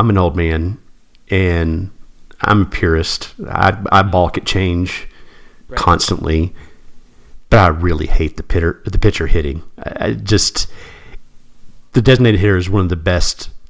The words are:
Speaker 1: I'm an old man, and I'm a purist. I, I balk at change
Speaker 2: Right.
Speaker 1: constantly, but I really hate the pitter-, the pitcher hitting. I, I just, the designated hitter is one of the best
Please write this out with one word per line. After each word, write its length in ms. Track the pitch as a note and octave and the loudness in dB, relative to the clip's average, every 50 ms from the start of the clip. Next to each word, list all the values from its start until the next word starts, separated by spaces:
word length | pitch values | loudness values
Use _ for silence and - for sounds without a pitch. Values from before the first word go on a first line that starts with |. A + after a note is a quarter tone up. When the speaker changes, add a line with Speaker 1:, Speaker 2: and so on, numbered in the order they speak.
Speaker 1:
I'm 100 | A2+ A#2 | 0 2
an 80 | G2+ G2 | 2 2
old 160 | F#2 E2+ D#2+ | 2 2 0
man, 440 | F2 E2+ E2 D#2+ D#2+ E2 F2+ G2+ - - - - - _ _ _ - - - | 0 0 0 0 -2 -2 -4 -6 -8 -14 -20 -20 -20 _ _ _ -18 -8 -4
and 640 | G2+ F#2+ F#2+ F2+ F2 E2+ E2 E2 D#2+ D#2+ F#2+ F#2+ - - - - - - - - - - | -2 0 2 2 0 0 0 -2 -2 -4 -6 -8 -12 -16 -20 -20 -20 -20 -20 -20 -14 -4
I'm 220 | - G#2 G#2 G#2 F#2+ | 0 2 4 4 2
a 20 | |
purist. 720 | F#2 - - - E2+ D#2+ D#2+ D#2+ - - - - - - - G#3+ | 0 -2 -2 0 0 2 0 0 -2 -6 -8 -10 -14 -14 -14 -12
I, 320 | - - - F#2+ G2 F#2+ G2+ G2+ - - | -6 -2 0 2 2 0 0 -2 2 2
I 100 | F#2+ F#2+ | 2 2
balk 340 | G2+ F2+ F#2 F2 E2+ - | 2 2 2 0 2 0
at 80 | F#2 - | -4 -4
change 640 | - - G2 F#2+ F2+ F2 F2 F2+ F2 - - - - - - - - - - - - - - - - | -2 -2 0 0 0 0 -2 -2 -4 -6 -10 -12 -14 -16 -16 -20 -20 -20 -20 -20 -20 -20 -20 -16 -10
Speaker 2:
Right. 100 | - - | -6 -2
Speaker 1:
constantly, 720 | - - E2+ E2 - - F#2 D#2 D#2+ E2 D#2+ D#2+ D#2+ F2 - - - - - - - - - - - - - - - - - - - - | 2 2 2 2 2 -2 -4 -4 -2 -2 0 0 0 -2 -4 -10 -16 -18 -20 -20 -20 -18 -18 -18 -18 -20 -20 -20 -20 -20 -20 -12 -2 2
but 100 | - A2+ | 4 6
I 80 | F#2+ F2 | 6 6
really 400 | D#2+ D#2 E2+ G#2+ A2 - - - | 2 0 0 0 0 0 0 2
hate 280 | - - E2 D2+ - | 4 4 2 2 -4
the 60 | - - | -6 -4
pitter-, 400 | - - F#2 E2 E2+ - - - | -2 0 0 0 0 -2 -4 -8
the 140 | - - - | -8 -4 2
pitcher 300 | - G#2 - - E2 D#2 | 2 2 2 2 2 4
hitting. 340 | - F2 D2+ C#2+ C2+ E2 - - - - | 4 4 2 -2 -6 -8 -10 -14 -16 -12
I, 280 | - - - - - | -12 -10 -8 -6 -4
I 60 | F2 - | -4 -4
just, 520 | - G#2 F#2+ G#2+ G2 - - - - - - - - - - - - - - - - - - - - - - - - - - - - - - - | -4 -2 0 2 2 2 0 -2 -4 -6 -6 -6 -12 -16 -18 -20 -20 -20 -16 -16 -16 -16 -16 -20 -20 -20 -20 -20 -18 -18 -16 -16 -18 -10 -2 0
the 100 | B2+ A2 | 2 4
designated 380 | B2+ C3 B2 B2 A#2 G#2+ F#2+ | 4 4 6 6 4 4 4
hitter 160 | F#2 G#2 G2 | 2 2 2
is 120 | F2+ F2 F2+ | 2 0 0
one 140 | F#2+ G#2 F#2 | 0 0 2
of 60 | F2+ | 0
the 80 | F2 | -2
best 540 | E2 E2 G2 F2+ F2 - - - - - - - - - | -2 -2 0 2 2 2 0 0 -4 -10 -12 -12 -14 -16